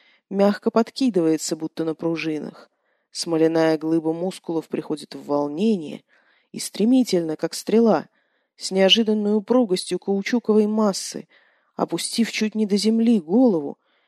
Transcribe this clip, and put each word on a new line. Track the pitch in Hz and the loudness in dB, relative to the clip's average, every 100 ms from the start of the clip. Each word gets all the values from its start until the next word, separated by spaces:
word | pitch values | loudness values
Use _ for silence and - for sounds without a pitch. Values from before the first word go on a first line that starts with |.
| _ _ _ | _ _ _
мягко | 196 202 208 233 | 2 2 2 0
подкидывается, | 226 233 - 262 190 165 156 - | 0 -2 0 0 2 2 0 -2
будто | 160 156 - | -6 -6 -6
на | 160 | -6
пружинах. | 151 165 165 160 151 - - - _ _ _ _ | -4 -4 -4 -4 -6 -8 -14 -20 _ _ _ _
Смоляная | - 170 160 160 165 160 160 | -10 -4 2 2 4 2 2
глыба | 156 165 156 | 0 0 0
мускулов | 165 185 - - 165 - | -4 -6 -6 -6 -6 -4
приходит | 156 - 156 - | -8 -6 -8 -8
в | 139 | -16
волнение | 139 143 147 147 220 202 147 147 _ _ _ _ _ | -4 -2 -2 0 0 0 -2 -14 _ _ _ _ _
и | - | -12
стремительно, | - - 214 262 247 180 160 156 | -10 -2 4 4 4 0 -2 -4
как | 165 | -6
стрела, | - - 220 233 160 - _ _ _ _ _ | -6 0 4 4 2 -2 _ _ _ _ _
с | - | -4
неожиданной | 190 190 196 220 214 208 214 | 2 2 2 0 0 0 -2
упругостью | 202 247 226 180 - 180 | 2 2 2 -2 -4 -6
каучуковой | - 196 196 240 - 214 208 | -4 -4 -2 -2 2 2 2
массы, | 214 214 185 - - - _ _ _ _ - | 2 0 0 -8 -12 -14 _ _ _ _ -6
опустив | - 170 - - 220 | -4 -4 -4 -2 -2
чуть | - 214 | -2 -4
не | 214 208 | -2 0
до | 202 | 2
земли | 208 226 226 220 | 2 2 2 2
голову, | 151 214 254 170 143 - _ _ | 2 4 4 2 -4 -12 _ _